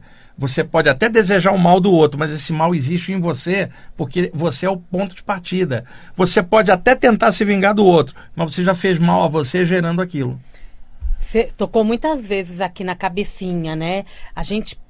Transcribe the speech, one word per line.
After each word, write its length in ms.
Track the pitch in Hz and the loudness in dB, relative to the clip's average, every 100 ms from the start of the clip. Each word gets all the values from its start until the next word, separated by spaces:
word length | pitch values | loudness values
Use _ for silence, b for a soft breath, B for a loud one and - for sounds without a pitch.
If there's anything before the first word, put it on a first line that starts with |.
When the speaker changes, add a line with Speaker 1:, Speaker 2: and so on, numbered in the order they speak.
| b b b - | b b b -8
Speaker 1:
Você 280 | 135 160 | -4 -2
pode 260 | 160 165 151 | 0 2 2
até 180 | 127 226 | 2 2
desejar 440 | 220 190 196 190 | 2 2 2 2
o 80 | 190 | 4
mal 200 | 175 185 | 4 6
do 120 | 196 | 6
outro, 240 | 165 151 143 | 6 4 2
mas 120 | 151 | -4
esse 180 | 151 - | -4 -4
mal 220 | 156 165 | -2 0
existe 380 | 170 131 175 185 | 0 -2 -4 -4
em 60 | 190 | -4
você, 480 | 170 135 175 196 - B B - | -4 -4 -4 -4 -4 B B -10
porque 360 | 135 180 180 | -6 -2 -2
você 320 | 147 165 - 185 | -2 -4 -2 -4
é 40 | |
o 80 | 185 | -4
ponto 360 | - 180 196 | -6 -6 -6
de 80 | - | -8
partida. 640 | - 190 - 185 170 117 B B B - | -8 -8 -4 -2 -2 -4 B B B 0
Você 240 | 180 214 | 2 2
pode 300 | 175 220 208 | 4 4 4
até 240 | 196 247 254 | 4 4 4
tentar 360 | 247 214 220 | 4 4 2
se 120 | - 208 | 2 0
vingar 300 | 196 196 208 | 2 2 4
do 100 | 190 | 6
outro, 300 | 170 131 B B 160 | 6 2 B B -6
mas 200 | 165 180 | -6 -2
você 80 | |
já 100 | 180 | 0
fez 240 | 180 190 165 | 0 0 2
mal 280 | 170 180 160 | 2 2 2
a 20 | |
você 360 | 156 135 180 | 0 -2 0
gerando 380 | 170 185 170 170 | 0 0 0 -2
aquilo. 380 | 180 147 127 127 - b b - - - - - | -4 -4 -6 -8 -14 b b -16 -18 -6 -4 -2
Speaker 2:
Você 240 | - 220 - - | 0 0 -2 -4
tocou 280 | 190 226 | -2 0
muitas 420 | 214 240 311 294 202 | 0 0 -2 -2 -4
vezes 340 | 196 175 175 | -6 -6 -6
aqui 220 | 180 - | -6 -6
na 120 | 185 180 | -8 -4
cabecinha, 800 | 185 180 196 - 185 175 160 156 | -4 -4 -6 -6 -6 -4 -4 -6
né? 300 | 165 190 196 B B - | -4 -6 -8 B B -8
A 60 | |
gente 380 | 160 214 - - | -6 -6 -6 -12